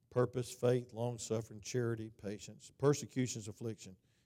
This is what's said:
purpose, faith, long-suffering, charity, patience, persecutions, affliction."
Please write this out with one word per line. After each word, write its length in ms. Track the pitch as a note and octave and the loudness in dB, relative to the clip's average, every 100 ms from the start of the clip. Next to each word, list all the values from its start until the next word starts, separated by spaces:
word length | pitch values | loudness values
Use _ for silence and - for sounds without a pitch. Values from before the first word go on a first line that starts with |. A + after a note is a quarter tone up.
| _ | _
purpose, 400 | B2 A#2+ B2+ A#2+ | 2 2 0 -6
faith, 420 | - B2 B2+ B2 | 2 4 4 2
long-suffering, 640 | G#2+ A#2+ A#2 - A2 A2 A2 | -2 -2 -2 -2 -2 -2 -10
charity, 500 | - B2+ A#2 A2+ A2 - | -4 0 0 0 -4 -8
patience, 480 | G2+ G#2 - G#2+ - - | -8 -8 -10 -16 -20 2
persecutions, 720 | C#3 C#3+ A2+ C3+ B2+ A#2 G#2 | 4 4 2 -2 0 -2 -8
affliction." 480 | - A#2+ G#2+ F#2+ F#2+ _ _ | -8 -8 -8 -12 -18 _ _